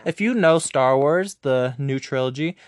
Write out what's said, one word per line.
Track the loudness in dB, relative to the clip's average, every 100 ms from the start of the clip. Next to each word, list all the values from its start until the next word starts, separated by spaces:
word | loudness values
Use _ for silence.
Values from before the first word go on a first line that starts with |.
if | -8 -4
you | -2
know | 2 4 4
Star | 2 0 2 4
Wars, | 2 0 -2 -6
the | -2 0 0 -4
new | -4 -4
trilogy, | -4 -4 -4 -4 -8 -8